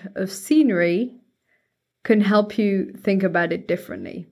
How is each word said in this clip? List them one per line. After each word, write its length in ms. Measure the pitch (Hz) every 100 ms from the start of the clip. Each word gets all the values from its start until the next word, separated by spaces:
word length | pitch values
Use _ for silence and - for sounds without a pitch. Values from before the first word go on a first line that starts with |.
| - 196
of 140 | 190
scenery 880 | - - 311 277 175 175 175 247 - _ _ _ _ _ _ _ _
can 180 | - 214
help 360 | 196 208 208 -
you 340 | 208 196 - -
think 220 | - 196
about 280 | 190 175 170
it 160 | 175 -
differently. 600 | 175 - 98 95 - 165